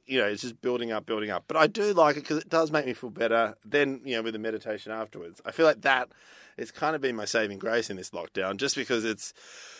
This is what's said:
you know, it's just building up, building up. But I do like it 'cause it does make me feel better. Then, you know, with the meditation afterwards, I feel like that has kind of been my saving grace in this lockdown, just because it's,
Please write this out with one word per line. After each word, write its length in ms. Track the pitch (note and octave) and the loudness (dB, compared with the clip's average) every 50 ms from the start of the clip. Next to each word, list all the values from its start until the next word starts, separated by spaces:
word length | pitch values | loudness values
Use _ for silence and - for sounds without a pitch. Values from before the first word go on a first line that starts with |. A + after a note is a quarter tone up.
| _ | _
you 140 | - C3 B2+ | -2 0 2
know, 80 | G#2+ | 2
it's 140 | G#2 G#2 G2+ - | 2 0 -4 -6
just 180 | B2 A2+ - | -8 -8 -4
building 300 | - B2+ B2 A#2+ A#2 A#2 | -2 -2 -2 -2 -2 -2
up, 140 | A2 G#2+ G2+ | -4 -4 -4
building 260 | - A2+ G#2+ G#2+ G#2 | -4 -4 -2 -2 -2
up. 140 | F#2+ F2 - | -4 -4 -4
But 100 | - D3 | 0 4
I 100 | D#3+ D#3 | 4 4
do 260 | - - A#3 G3+ G#3 G3 | 4 4 2 0 4 6
like 240 | E3+ D#3 D3 C#3+ | 6 6 6 4
it 80 | D3 C#3+ | 2 -2
'cause 120 | - D#3 | -2 -2
it 120 | D#3 - - | -2 -2 0
does 200 | - D#3+ E3 D3+ | 2 2 2 2
make 140 | D#3+ D3+ C#3 | 2 0 0
me 80 | B2+ A2+ | -2 -4
feel 160 | - - A#2+ | -6 -8 -8
better. 460 | G#2 - A#2 A2+ A2+ A#2 A2+ G#2+ G#2+ - - | -4 -2 0 2 4 4 4 2 -2 -6 -6
Then, 360 | G#2+ A#2+ C#3+ C#3+ C#3 C3+ B2 A#2 | -2 2 2 2 2 0 -4 -6
you 100 | C3+ B2 | -4 -2
know, 60 | A2+ | -2
with 120 | A2+ A2+ A2 | -2 -2 -4
the 60 | G#2+ | -4
meditation 520 | A2 A2+ A2 G#2+ - A2+ G#2+ G2+ - A2 | -4 -4 -4 -4 -4 -6 -6 -6 -6 -8
afterwards, 500 | A2 A2 A2 G#2 - F#2+ E2+ E2+ E2+ - - | -8 -6 -8 -8 -10 -12 -12 -14 -14 -12 -12
I 60 | - | -4
feel 140 | - - E3 | 0 4 4
like 160 | D#3 D3 A2 | 4 4 4
that 280 | - C#3+ C3+ B2+ B2 - _ - - - - - - - _ - | 2 2 2 2 0 -4 _ -18 -20 -20 -20 -20 -20 -16 _ -12
has 100 | A#2+ - | -12 -12
kind 260 | - - - D3+ D#3+ | -6 -4 -2 -2 0
of 60 | D3 | 0
been 140 | C3+ C3 A#2+ | 0 -2 -2
my 100 | A2 G#2 | -2 -4
saving 320 | G#2 - A#2 A2 G#2 G2+ G2 | -2 0 0 0 0 -2 -4
grace 300 | G2 A2 A2+ A#2 A2 - | -2 0 0 0 0 -2
in 60 | G2+ | -4
this 140 | F#2 F2+ - | -8 -10 -10
lockdown, 460 | - F2 E2+ - - G2 F#2+ F#2+ G2+ | -10 -10 -10 -6 -4 -2 -2 -2 -2
just 180 | G2+ C3+ C#3 - | -2 -2 -2 0
because 280 | D3 B2 - B2+ A2+ G#2+ | -2 -2 0 0 0 0
it's, 280 | A2+ G#2+ G2+ - - - - - - - - - - - | 0 -2 -4 -6 -12 -12 -16 -20 -20 -20 -20 -20 -20 -20